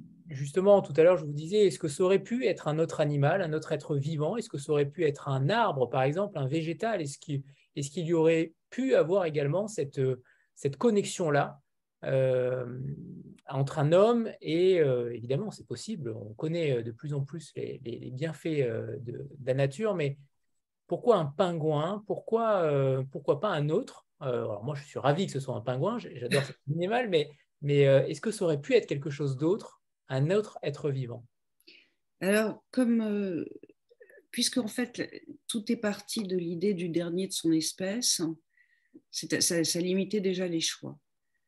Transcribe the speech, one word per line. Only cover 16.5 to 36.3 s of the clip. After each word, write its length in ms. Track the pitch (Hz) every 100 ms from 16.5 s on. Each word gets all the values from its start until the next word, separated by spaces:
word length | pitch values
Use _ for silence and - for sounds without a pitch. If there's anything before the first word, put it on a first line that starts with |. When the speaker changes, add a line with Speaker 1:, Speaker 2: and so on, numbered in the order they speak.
| 170 156 123
Speaker 1:
euh, 40 |
de 80 | 113
plus 220 | 117 151
en 80 | 143
plus 320 | 139 170 - -
les, 240 | 120 - 131
les, 120 | -
les 140 | 127
bienfaits, 340 | 127 160 156 170 151
euh, 380 | 120 110 113 117
de, 140 | 113
de 320 | - 139 - 123
la 80 |
nature, 420 | 131 139 135 220 185
mais 220 | 143 139 - _ _ _ _ _ -
pourquoi 300 | 170 240 208
un 80 | 147
pingouin ? 800 | 143 185 170 151 147 160 208 214
Pourquoi, 560 | 170 - 226 226 202
euh, 420 | 160 143 135 131 135
pourquoi 280 | - - 139
pas 100 | 214
un 200 | 165 147
autre ? 360 | 175 277 - _ -
Euh, 220 | 139 120
alors 200 | 113 104
moi, 120 | 120 143
je 80 |
suis 160 | - 120
ravi 260 | 123 156 175
que 60 |
ce 80 | 135
soit 160 | 135 113
un 60 |
pingouin, 360 | 120 127 180 233
j-, 120 | 175
j'adore 300 | 135 120 139
cet 140 | 135 -
<laughs> 80 | -
animal, 380 | 160 180 233 240
mais, 220 | 165 147 - _ -
mais, 240 | 143 143 139
euh, 180 | 135 139
est-ce 160 | 151
que 80 | 226
ça 160 | 208 175
aurait 160 | 147
pu 140 | 143 247
être 100 | 226
quelque 240 | 147 151
chose 260 | 139 143 131
d'autre, 460 | 156 220 - _ _ _ -
un 200 | 135 151
autre 300 | 202 208 -
être 300 | 151 139 151
vivant ? 340 | 135 120 117 - _ _ _ _ - _ _ _ -
Speaker 2:
Alors, 420 | 185 208 220 - _
comme, 320 | - 240 233
euh, 440 | 214 208 196 165 - - - _ _ _ - - _
puisque 300 | - 240 254
en 80 | 214
fait, 580 | - 240 - - - - - -
tout 240 | 233 208
est 40 | 233
parti 460 | 208 202 - 226
de 160 | 190